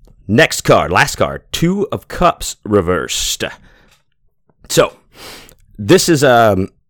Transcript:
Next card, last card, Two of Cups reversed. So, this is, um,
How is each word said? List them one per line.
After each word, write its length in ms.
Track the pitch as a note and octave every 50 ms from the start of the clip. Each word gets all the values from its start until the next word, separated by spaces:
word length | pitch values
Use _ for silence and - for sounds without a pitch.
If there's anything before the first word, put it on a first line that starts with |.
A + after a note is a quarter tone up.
| _ _ _ _ _
Next 360 | - G2+ B2+ D#3+ - - - -
card, 280 | - C3 G2 D#2 D2
last 260 | F2 G#2+ C3+ C#3 -
card, 280 | - G2 C#2+ C#2+ C#2+ - _ -
Two 340 | - D#3+ E3+ F#3+ G3+ F#3+ -
of 180 | - G2 - _
Cups 480 | - - F3+ E3+ - - - - - - _
reversed. 800 | - G#2 G2+ E2+ E2+ F2+ D#2+ B1+ - - - - - - - - - - - - _ _ _ _ _ _ _ _ _ _ _ _ _ _ _ _ _ _ _ _ -
So, 260 | - - B2 - - _ _ _ _ - - - - - - - - _ _ _ -
this 320 | - G#2 G2+ D#3+ F#3+ - -
is, 160 | E3+ C3+ D3
um, 440 | C3+ A#2+ A#2 A2+ A2 G2 F#2 F#2+ - - _ _ _